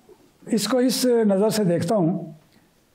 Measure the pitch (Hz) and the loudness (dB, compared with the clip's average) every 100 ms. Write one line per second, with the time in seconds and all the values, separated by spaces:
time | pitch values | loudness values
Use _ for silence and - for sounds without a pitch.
0 | _ - _ _ - 220 - 262 254 - | _ -20 _ _ -4 -4 0 0 0 0
1 | 254 233 214 190 214 208 196 170 170 220 | 2 2 2 2 0 0 0 0 0 0
2 | 165 180 - - _ _ _ _ _ | 0 -2 -8 -18 _ _ _ _ _